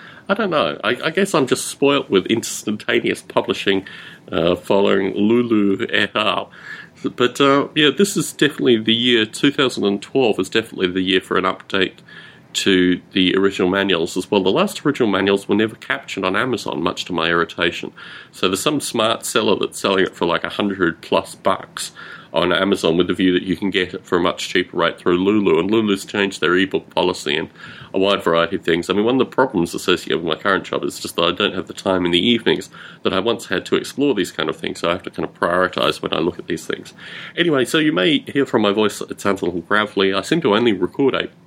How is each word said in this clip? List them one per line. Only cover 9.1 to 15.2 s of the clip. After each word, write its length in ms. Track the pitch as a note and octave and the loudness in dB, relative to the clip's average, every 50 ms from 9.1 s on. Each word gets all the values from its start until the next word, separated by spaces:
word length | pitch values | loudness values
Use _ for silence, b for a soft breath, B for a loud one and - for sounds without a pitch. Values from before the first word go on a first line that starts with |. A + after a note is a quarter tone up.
| A#2+ A2+ G#2+ | 2 2 2
two 260 | A2 - - - C#3 | 0 -2 0 0 2
thousand 320 | - - C#3 B2 - - G2+ | 2 2 0 0 0 0 0
and 160 | G2+ G2+ G2 | 0 0 -2
twelve 400 | - - - C3+ C3 G#2+ G2 - | -4 -2 0 2 2 2 2 0
is 80 | F#2+ - | -2 -2
definitely 400 | - A2+ G#2+ - - - F#2+ F2+ | -2 -2 -2 -4 -2 -2 -2 0
the 140 | F2 F#2+ | 0 0
year 180 | F#2 F#2 F#2 F#2 | 0 2 0 0
for 160 | - - F#2 | 0 0 -2
an 80 | F#2 F2+ | 0 0
update 540 | F#2 F#2+ F#2 - - - G2 F#2 - - - B B B B B B B B B _ - | 0 -2 -4 -6 -4 -2 0 0 -2 -4 -8 B B B B B B B B B _ -8
to 480 | - - G2 G2 F#2 F2+ F2+ F2+ E2+ - - | -2 2 4 4 4 4 4 2 0 -4 -4
the 240 | - G2+ F#2 F2+ F#2 | 0 0 2 2 2
original 320 | G2 G2 G2 F#2+ - F#2+ F2+ | 2 2 2 2 0 0 0
manuals 480 | F#2+ G2 G2 F#2+ F#2 E2 E2 E2 - | 2 0 0 0 0 0 -2 -2 -4
as 140 | F#2 - - | -6 -2 0
well. 120 | G#2+ G2+ | 2 2
The 80 | F#2 F#2+ | 4 2
last 340 | G#2 D#3 G3 G3+ - - - | 2 2 0 0 -2 -2 -2
original 260 | D3+ C3+ - B2 G#2+ | -2 0 2 2 2
manuals 360 | F#2+ F#2+ | 2 2